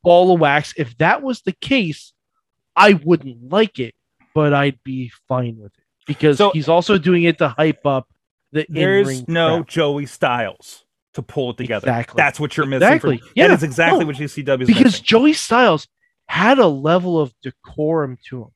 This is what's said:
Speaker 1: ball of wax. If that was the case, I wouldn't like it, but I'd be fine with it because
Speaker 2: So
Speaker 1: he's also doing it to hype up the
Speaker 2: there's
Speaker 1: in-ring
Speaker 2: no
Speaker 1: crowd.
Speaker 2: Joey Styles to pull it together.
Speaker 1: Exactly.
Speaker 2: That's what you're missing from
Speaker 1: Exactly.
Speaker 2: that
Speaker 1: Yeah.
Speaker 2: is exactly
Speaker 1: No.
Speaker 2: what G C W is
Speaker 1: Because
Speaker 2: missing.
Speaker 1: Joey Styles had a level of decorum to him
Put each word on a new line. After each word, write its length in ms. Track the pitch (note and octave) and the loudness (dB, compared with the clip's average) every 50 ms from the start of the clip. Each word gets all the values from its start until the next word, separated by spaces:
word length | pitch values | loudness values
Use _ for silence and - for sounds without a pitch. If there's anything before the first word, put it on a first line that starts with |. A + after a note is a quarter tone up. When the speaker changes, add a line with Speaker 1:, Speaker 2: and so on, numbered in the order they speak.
| - | 4
Speaker 1:
ball 300 | F3 E3+ F3 F3+ F#3 F3+ | 4 4 6 6 4 4
of 60 | E3+ | 2
wax. 340 | D#3+ C#3+ C#3+ D3+ D3+ - - | 2 2 2 0 -2 -6 -8
If 200 | - D3 A#2 A#2+ | -8 -8 -8 -4
that 240 | _ D#3 F3 A3+ - | _ 0 0 0 0
was 200 | C#4 C4 B3 - _ | -4 -8 -10 -6 _
the 80 | G3 F3 | -10 -10
case, 600 | _ - - C#4 C4 G3 D#3+ C#3+ - - - _ _ _ _ _ _ _ _ _ _ _ _ _ | _ -6 -2 -2 -2 -2 -4 -8 -12 -16 -20 _ _ _ _ _ _ _ _ _ _ _ _ _
I 180 | - G3 G#3+ G#3 | 4 6 6 6
wouldn't 580 | D#3+ C#3+ D#3+ F3 D#3 C#3 C3+ A#2+ A#2 A#2+ C3 | 4 2 0 0 0 -2 -14 -20 -20 -12 -4
like 260 | E3 G#3 A3+ G#3 _ - | 0 0 0 -2 _ -12
it, 140 | B2 A2+ _ _ _ _ _ _ _ _ _ | -12 -12 _ _ _ _ _ _ _ _ _
but 200 | D#3 D3+ D3 C#3+ | 0 0 2 2
I'd 300 | C#3 C#3+ C#3+ D3 _ _ | 2 0 -2 -4 _ _
be 280 | C3+ C3 B2+ B2+ A#2 _ _ _ | -12 -10 -10 -10 -12 _ _ _
fine 300 | _ B2+ B2+ B2 A#2+ A2+ | _ -6 -4 -4 -6 -10
with 160 | A2 G#2 G2+ _ | -14 -20 -20 _
it 60 | _ _ _ _ _ _ | _ _ _ _ _ _
because 320 | - C#3+ - D#3 D3+ C#3+ | -10 -6 0 2 2 4
Speaker 2:
So 140 | - G#3 G3+ | 4 2 2
Speaker 1:
he's 180 | F3 D#3+ C#3+ D3+ | 2 -2 0 2
also 280 | E3 F3 E3+ - G#3 F#3 | 0 2 2 2 0 0
doing 240 | C#3+ F3+ F3+ F3 E3+ | 2 0 0 2 2
it 160 | E3+ D#3+ _ | 0 0 _
to 100 | E3+ C#3 | -2 -4
hype 360 | A#2 - D#3 D#3+ D3 _ - | 0 -2 -2 -2 -2 _ -4
up 200 | C#3+ C#3 C3 - _ _ _ _ _ _ _ _ _ | -4 -4 -4 -6 _ _ _ _ _ _ _ _ _
the 160 | - D3+ D3+ - | -8 -8 -8 -6
Speaker 2:
there's 380 | D#3 D#3+ F3+ F#3+ G3 G3 G3+ | -4 -2 0 2 2 0 0
Speaker 1:
in-ring 180 | C3+ C3 B2+ B2 | 0 -4 -8 -6
Speaker 2:
no 280 | D#3+ E3 E3 E3 D#3+ D#3+ | -4 -2 0 0 0 0
Speaker 1:
crowd. 100 | E3+ D#3+ | -2 -4
Speaker 2:
Joey 380 | _ - E3 D#3 D3 C#3+ D3 C#3+ | _ -4 -2 -2 -2 -2 -4 -8
Styles 800 | B2+ - - F3 C3+ A#2+ A#2+ A2+ F#2+ - _ _ - - - _ _ _ _ _ _ _ | -10 -6 -4 -2 -2 -2 -2 -4 -6 -8 _ _ -20 -20 -20 _ _ _ _ _ _ _
to 80 | - A#2+ | -14 -14
pull 260 | - - D3 C3 B2 | -10 -8 -6 -6 -6
it 80 | A#2 | -8
together. 300 | - B2+ B2 - D3+ - C3+ | -10 -6 -6 -6 -4 -4 -4
Speaker 1:
Exactly. 280 | A#2+ A#2 A#2 - - | -4 -4 -6 -6 -2
Speaker 2:
That's 220 | F3 D#3 C#3+ - - | -2 -2 -2 -2 -6
what 160 | D3+ C#3+ - | -8 -6 -4
you're 120 | D#3+ D3+ | -6 -4
missing 320 | C3+ C3+ B2+ F3 A3 D4 E4 | -4 0 2 2 2 2 2
from 140 | - - C3 | 0 -4 -4
Speaker 1:
Exactly. 40 | |
Speaker 2:
that 140 | A2+ - - _ | -4 -8 -8 _
Speaker 1:
Yeah. 160 | A3+ E4+ G#4 | 2 4 4
Speaker 2:
is 120 | - D3+ D3+ | 4 2 0
exactly 380 | D3+ B2 E3+ E3 E3+ F3 E4 | -4 -2 0 0 2 2 0
Speaker 1:
No. 40 | E3+ | 0
Speaker 2:
what 100 | D3+ C#3 | -4 -6
G 120 | C3 D3+ | -8 -10
C 160 | C#3 - D3+ C#3 | -10 -10 -8 -2
W 200 | C#3 C3+ B2+ B2+ | -2 -2 0 2
is 40 | |
Speaker 1:
Because 260 | B2 A3 - C4 A#3+ F#3 | 2 4 4 4 2 2
Speaker 2:
missing. 120 | - - | 0 -2
Speaker 1:
Joey 280 | - A3 A3+ C4+ D4+ D#4 | 0 2 4 4 2 0
Styles 540 | - - - A3+ B3 B3+ G#3+ D#3+ D3+ - _ _ _ _ _ _ _ _ | 0 -4 -2 2 2 4 2 2 0 -4 _ _ _ _ _ _ _ _
had 320 | - - D#3+ F#3+ A3+ C#4 C4 | -8 -4 0 2 2 4 4
a 80 | A3+ | 4
level 520 | E3+ C#3+ C3+ C#3 D#3 E3+ F#3 F3+ F#3 E3+ D#3+ | 2 2 0 0 0 0 0 0 -2 -2 -2
of 140 | D3 B2+ _ _ | -2 -4 _ _
decorum 760 | - C3 - _ _ - - - D3+ D3+ E3 D#3+ D3 C3 B2+ _ _ - | -16 -16 -16 _ _ -16 -8 -6 -4 -4 -2 -4 -4 -6 -10 _ _ -18
to 140 | C3 B2+ A2 | -16 -16 -16
him 80 | B2 _ | -18 _